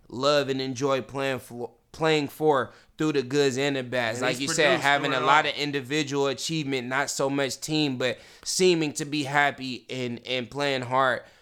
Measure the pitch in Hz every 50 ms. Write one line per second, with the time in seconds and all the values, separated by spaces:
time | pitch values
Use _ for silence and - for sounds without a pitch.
0 | _ - - 120 131 143 147 147 139 131 135 131 131 131 131 117 139 139 135 131
1 | 113 - 123 139 135 135 131 123 - - 120 120 120 - - _ _ _ - -
2 | 160 156 156 151 143 135 - - 156 156 143 131 117 - - - - _ _ -
3 | 160 156 147 139 127 123 139 147 143 139 123 131 139 143 139 135 127 120 123 127
4 | 120 113 110 123 127 127 127 123 139 147 160 156 151 143 131 123 131 143 143 139
5 | 143 139 139 127 - - 143 151 151 147 - 123 143 147 139 139 127 120 143 156
6 | 151 131 143 143 139 139 131 123 - - 165 160 147 135 135 131 120 123 131 139
7 | 143 - - - 143 135 139 139 139 127 120 - - - 156 156 151 143 131 123
8 | 131 123 113 - - - - - - - - - 185 185 175 165 156 147 135 -
9 | 156 143 143 151 139 131 143 147 147 139 127 - 131 131 123 - - - 120 131
10 | 127 123 120 113 - - 127 127 120 104 123 139 143 143 135 131 123 117 127 131
11 | 135 127 120 - - - - _